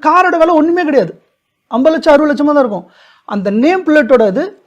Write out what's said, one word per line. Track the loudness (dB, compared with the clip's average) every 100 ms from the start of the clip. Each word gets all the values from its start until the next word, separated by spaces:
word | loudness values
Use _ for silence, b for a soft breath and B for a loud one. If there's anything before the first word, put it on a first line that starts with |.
| 0
காரோட | 0 2 2
விலை | 2 2
ஒண்ணுமே | 0 -2 0
கிடையாது, | 0 -2 -8 _ _ _ _ -8 -2
ஐம்பது | 0 0
லட்சம், | 2 2
அறுபது | 2
லட்சமா | 0 0
தான் | 0 0
இருக்கும். | -4 -12 b b b b -6
அந்த | -4 0 0
நேம் | 0 0
பிளேட்டோட | 0 2 2 2
இது | -2 -6 -10